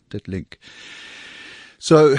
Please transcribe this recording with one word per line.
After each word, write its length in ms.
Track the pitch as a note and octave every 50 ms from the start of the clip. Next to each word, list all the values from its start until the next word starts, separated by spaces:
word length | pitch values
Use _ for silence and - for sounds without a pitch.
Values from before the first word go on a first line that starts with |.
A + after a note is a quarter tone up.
| _ -
that 180 | - G#2+ - -
link. 320 | F#2+ F2+ - - _ - _ - - - - - - - - - - - - - - - - - - - - - _ _
So 340 | - - E3 D3+ D#3 D3 -